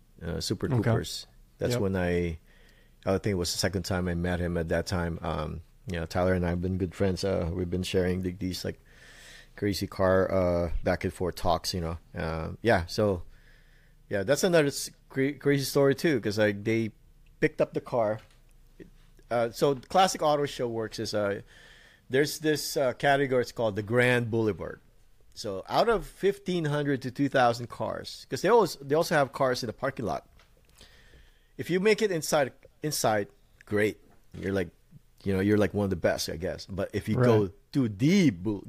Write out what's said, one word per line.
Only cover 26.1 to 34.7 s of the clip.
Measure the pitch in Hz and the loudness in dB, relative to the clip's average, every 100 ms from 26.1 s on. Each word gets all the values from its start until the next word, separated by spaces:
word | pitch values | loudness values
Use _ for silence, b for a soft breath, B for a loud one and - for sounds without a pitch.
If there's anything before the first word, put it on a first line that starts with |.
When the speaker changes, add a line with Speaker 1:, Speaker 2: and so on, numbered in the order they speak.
| - 190 196 - 175 | -2 -2 -2 -4 -2
Speaker 1:
hundred | 147 147 143 131 | 0 0 0 -2
to | 131 | -4
two | 113 139 | -2 0
thousand | 135 120 117 117 | 4 4 2 -6
cars, | - 104 85 - - - | -6 -6 -6 -10 -16 -10
'cause | 131 | -2
they | 180 | 4
always, | 233 170 - | 4 4 -2
they | 139 151 | -2 0
also | 175 160 | 2 2
have | 135 | 2
cars | - 135 123 | 0 0 0
in | 117 | -4
the | |
parking | - 135 - 101 | -6 -6 -4 -4
lot. | 71 - - - _ _ b b b b b b b b - | -4 -8 -20 -20 _ _ b b b b b b b b -10
If | 143 | -2
you | 180 | 2
make | 214 208 | 2 2
it | 214 | 2
inside, | 165 - 156 127 - - _ | -2 0 0 0 -4 -20 _
inside, | 151 147 123 107 101 - _ - - | -6 0 0 0 -2 -10 _ -20 -4
great. | 104 107 - - - - | 0 0 -2 -14 -20 -20
You're | 87 92 | -8 -2
like, | 98 85 | -2 -2